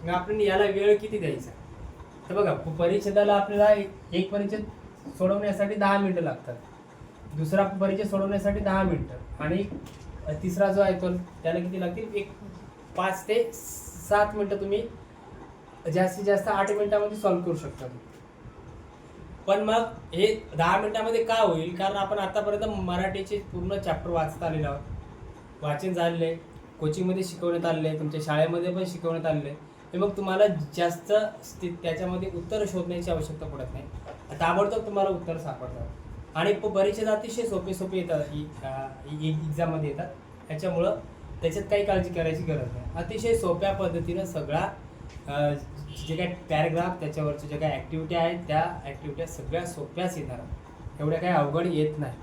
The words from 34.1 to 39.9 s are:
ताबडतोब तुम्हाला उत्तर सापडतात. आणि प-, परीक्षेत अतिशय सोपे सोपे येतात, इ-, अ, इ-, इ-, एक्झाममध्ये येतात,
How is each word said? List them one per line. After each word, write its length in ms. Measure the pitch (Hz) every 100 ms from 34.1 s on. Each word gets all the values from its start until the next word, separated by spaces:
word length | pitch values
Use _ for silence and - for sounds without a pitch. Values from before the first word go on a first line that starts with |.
| - - 151
ताबडतोब 460 | 165 185 202 220 214
तुम्हाला 240 | 202 196
उत्तर 280 | 175 170 156
सापडतात. 500 | 147 - 127 - - - - - - 156
आणि 180 | 190
प-, 140 | 208 214
परीक्षेत 400 | 190 202 208 220
अतिशय 340 | 214 226 226
सोपे 320 | 220 190 185
सोपे 240 | 180 180 185
येतात, 240 | 165 156 147
इ-, 320 | 151 151 - 135
अ, 220 | 135 135 - 143
इ-, 140 | 151 156
इ-, 40 |
एक्झाममध्ये 600 | 156 156 165 165 160
येतात, 180 | 147